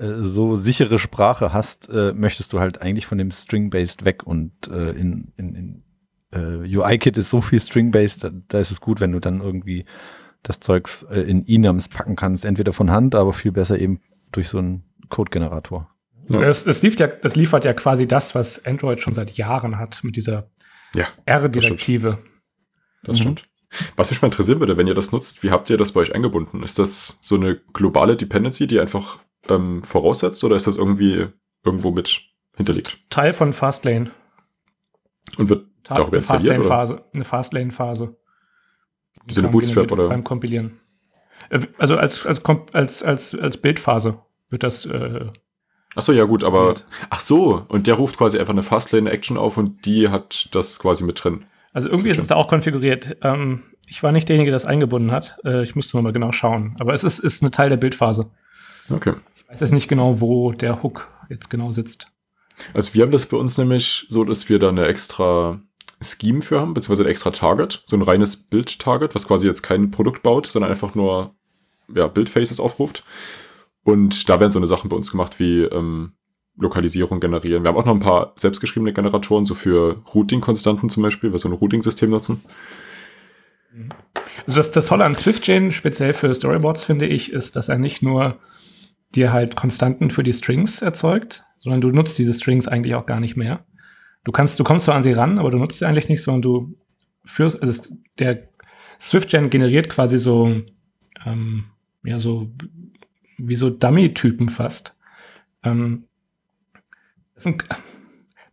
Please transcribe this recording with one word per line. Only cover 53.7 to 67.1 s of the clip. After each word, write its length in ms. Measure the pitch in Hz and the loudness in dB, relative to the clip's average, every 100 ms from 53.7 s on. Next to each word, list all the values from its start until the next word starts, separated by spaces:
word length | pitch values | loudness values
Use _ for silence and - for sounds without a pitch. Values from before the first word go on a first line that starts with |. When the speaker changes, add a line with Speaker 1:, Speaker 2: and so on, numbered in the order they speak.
| _ - | _ -20
Speaker 3:
ich 160 | - | -4
war 120 | 151 | 2
nicht 160 | 160 160 | 2 4
derjenige, 200 | 156 143 | 2 4
der 60 | 131 | 0
das 100 | - | 0
eingebunden 460 | 143 131 123 113 | 0 2 0 0
hat. 260 | 131 - - | -2 -6 -8
Äh, 180 | 139 127 | -4 -2
ich 140 | 120 143 | -2 -4
müsste 220 | - 123 | -4 -2
nochmal 160 | 113 | 0
genau 180 | 120 117 | 0 -2
schauen. 420 | 120 120 113 107 - | 0 0 0 -4 -4
Aber 140 | 120 | -2
es 100 | 143 | 0
ist, 160 | 185 - | 0 0
ist 240 | 151 - | -2 0
eine 80 | 139 | 0
Teil 160 | - 139 | 2 2
der 60 | 123 | 2
Bildphase. 560 | 127 - 117 107 110 _ _ _ - - - | 0 0 0 0 -4 _ _ _ -20 -20 -8
Speaker 2:
Okay. 220 | 147 - - - _ | -2 -2 -4 -8 _
Speaker 3:
Ich 140 | _ | _
weiß 100 | - | -6
jetzt 140 | 113 | 2
nicht 160 | 143 - | 2 2
genau, 320 | 135 127 113 | 2 4 2
wo 320 | 117 123 123 | 2 2 0
der 300 | 117 120 117 | -2 -4 -2
Hook 260 | 139 - - - - | -6 -8 -16 -20 -16
jetzt 200 | 120 - | -16 -8
genau 220 | 120 120 | -6 -4
sitzt. 360 | 117 113 - - _ _ _ _ - - | -6 -8 -12 -20 _ _ _ _ -20 -6
Speaker 2:
Also 200 | 104 101 | -4 0
wir 100 | 107 | 4
haben 80 | 123 | 4
das 140 | 143 - | 4 2
bei 100 | 117 | -2
uns 220 | 127 127 | -2 0
nämlich 480 | 127 127 117 - - | 2 2 0 -4 -2
so, 160 | 113 | 0
dass 240 | 104 107 - | 0 -2 2
wir 100 | 104 | 4
da 120 | 98 | 4
eine 160 | 92 82 | 4 2
extra 720 | 90 - - 92 87 85 95 - - - - | 0 -6 0 2 2 0 -4 -14 -20 -20 -10
Scheme 400 | - - 107 135 | -8 -2 0 0
für 200 | - 147 | 0 -2
haben, 120 | 156 | 0
beziehungsweise 300 | 160 - 101 | -4 0 2
ein 40 | 90 | 2